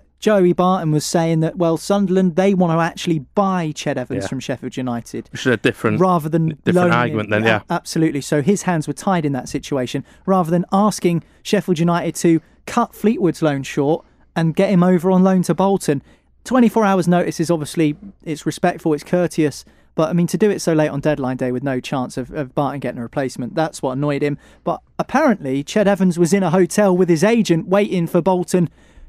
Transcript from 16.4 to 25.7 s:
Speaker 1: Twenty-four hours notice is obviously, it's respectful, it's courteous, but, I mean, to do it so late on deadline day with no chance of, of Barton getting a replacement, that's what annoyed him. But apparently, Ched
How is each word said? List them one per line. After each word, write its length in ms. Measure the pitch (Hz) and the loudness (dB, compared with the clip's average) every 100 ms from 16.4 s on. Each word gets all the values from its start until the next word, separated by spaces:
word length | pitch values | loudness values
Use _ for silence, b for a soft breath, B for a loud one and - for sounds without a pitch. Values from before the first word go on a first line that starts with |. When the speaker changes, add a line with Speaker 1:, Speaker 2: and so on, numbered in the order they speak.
Speaker 1:
Twenty-four 400 | - 254 226 226 | -2 2 4 4
hours 220 | 208 196 170 | 2 2 2
notice 320 | 175 175 - | 2 0 -2
is 100 | 160 | -2
obviously, 460 | 170 143 - 151 147 - - | -2 -2 -2 -2 -2 -12 -16
it's 240 | - 147 - | -10 -8 -6
respectful, 480 | - 180 175 170 | -2 -2 -2 -2
it's 100 | 147 | -4
courteous, 600 | - 180 170 - 151 - - b b | -2 -2 0 0 -2 -2 -18 b b
but, 140 | - 160 | -4 0
I 20 | |
mean, 140 | 170 175 | 0 0
to 80 | 175 | 2
do 120 | 214 | 0
it 100 | 196 | 0
so 120 | - | 0
late 160 | 160 151 | 2 2
on 120 | 139 | 0
deadline 360 | 156 147 127 127 | -2 -2 -2 -4
day 160 | 131 | -4
with 100 | 123 | -4
no 180 | 139 127 | -4 -6
chance 360 | - 143 127 - | -6 -6 -6 -8
of, 140 | 127 | -10
of 220 | 160 131 | -8 -6
Barton 260 | - 143 139 | -4 -4 -4
getting 180 | 123 123 | -8 -8
a 40 | |
replacement, 520 | 117 - 135 - 120 | -8 -6 -6 -6 -8
that's 260 | - 156 - | -4 -4 -4
what 120 | 135 | -6
annoyed 300 | 127 147 143 | -2 -2 -2
him. 160 | 147 147 b b | -2 -4 b b
But 160 | - - _ - | -6 -6 _ -10
apparently, 640 | - 262 302 - 135 135 | -2 0 2 0 -2 -4
Ched 240 | 143 | -2